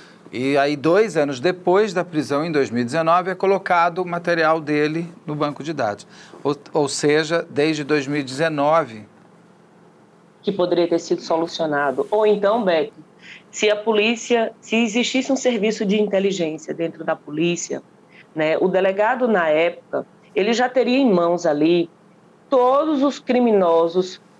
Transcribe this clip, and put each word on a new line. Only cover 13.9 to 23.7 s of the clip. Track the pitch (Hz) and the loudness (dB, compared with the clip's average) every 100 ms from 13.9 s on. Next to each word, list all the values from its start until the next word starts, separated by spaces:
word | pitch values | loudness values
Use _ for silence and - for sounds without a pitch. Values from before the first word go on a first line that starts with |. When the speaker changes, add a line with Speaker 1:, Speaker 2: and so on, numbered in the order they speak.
| 214 214 233 - 240 220 - | 2 2 -2 0 0 0 -6
Speaker 2:
se | - 226 | -4 0
existisse | 233 220 226 262 262 | 0 0 0 -2 -2
um | 269 | 0
serviço | 254 233 214 214 202 | 0 0 0 0 0
de | 214 | 0
inteligência | 208 190 196 180 160 156 - | 0 0 0 0 -4 -6 -10
dentro | 156 165 160 | -6 -6 -6
da | 160 156 | -6 -6
polícia, | - 151 175 170 - 135 - _ _ - - | -6 -2 -2 -2 -6 -10 -12 _ _ -20 -12
né, | 156 156 160 | -4 -2 0
o | 185 | 0
delegado, | 185 190 190 214 254 247 | 2 0 2 0 0 0
na | 202 160 | 2 2
época, | 151 170 170 - 139 - _ _ | 2 0 -2 -8 -8 -8 _ _
ele | 208 202 | -2 0
já | 226 254 | 0 0
teria | 254 240 254 | 0 2 2
em | 262 | 4
mãos | 180 170 175 175 | 4 2 0 0
ali | 147 156 175 170 - - _ _ _ _ | 2 2 2 0 -8 -20 _ _ _ _
todos | 269 247 277 311 285 | 2 4 4 2 0
os | 277 - | 0 -2
criminosos, | - 247 240 202 175 | -2 2 4 4 4